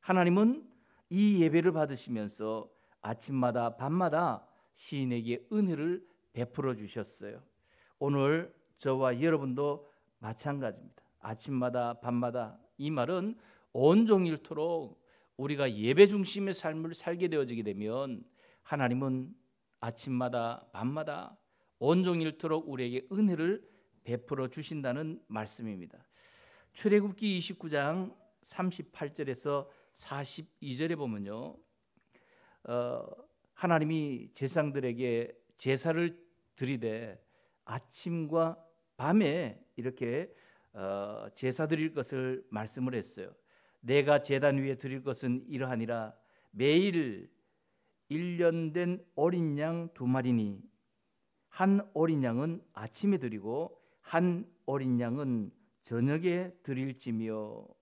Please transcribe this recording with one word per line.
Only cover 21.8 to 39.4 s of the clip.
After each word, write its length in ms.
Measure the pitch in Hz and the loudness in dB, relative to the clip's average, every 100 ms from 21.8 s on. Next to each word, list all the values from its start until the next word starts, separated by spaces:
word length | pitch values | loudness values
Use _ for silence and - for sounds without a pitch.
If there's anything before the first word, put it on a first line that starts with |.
| 131 175 180 175 160 151 160 156 160 | 4 4 4 2 0 -4 -2 -2 -2
우리에게 400 | 131 127 123 - | -4 -4 -4 -4
은혜를 560 | 196 214 170 165 208 - _ _ _ | 2 2 4 0 -2 -6 _ _ _
베풀어 440 | - 120 - 135 131 | -6 -6 -4 -4 -4
주신다는 760 | 143 147 156 135 127 156 156 _ | -6 -8 -6 -4 -4 -4 -8 _
말씀입니다. 800 | 107 107 - 113 98 85 - _ _ - - - - _ | -8 -8 -8 -10 -10 -12 -18 _ _ -20 -20 -20 -20 _
출애굽기 640 | - 214 208 202 190 214 185 | -4 4 4 4 -2 -2 0
이십구 300 | 165 185 165 | -2 -10 -4
장 460 | 147 143 170 185 - _ _ | -2 0 -2 -4 -10 _ _
삼십팔 720 | _ - 185 175 151 - 147 | _ -4 -4 -2 -12 -8 -10
절에서 540 | 151 139 123 147 143 139 - _ | -6 -6 -4 -2 -2 -2 -16 _
사십이 840 | - - 139 139 - 156 _ 147 127 | -20 -10 -8 -8 -10 -14 _ -10 -4
절에 180 | 160 | -4
보면요, 640 | 165 139 107 98 107 139 - _ _ _ _ _ _ _ _ _ _ | -2 -4 -6 -8 -10 -12 -14 _ _ _ _ _ _ _ _ _ _
어, 420 | - 120 123 120 - - 269 _ _ | -6 -4 -2 -4 -8 -14 -20 _ _
하나님이 760 | - 180 160 156 160 147 127 - | -4 2 4 2 -2 -2 -6 -10
제사장들에게 1040 | - 135 165 147 139 127 117 127 117 117 - _ _ | -6 -2 0 0 0 -2 -2 0 0 -2 -10 _ _
제사를 600 | 131 131 165 165 170 170 - _ _ | 0 0 2 2 0 -2 -20 _ _
드리되 640 | _ 131 135 113 110 113 92 _ _ _ _ | _ -4 -2 -4 -6 -8 -16 _ _ _ _
아침과 1000 | - 117 - - - 170 156 165 165 160 - _ _ _ | -12 -12 -10 -12 -6 -4 0 2 0 -2 -16 _ _ _
밤에 640 | 131 196 175 160 | 2 4 4 0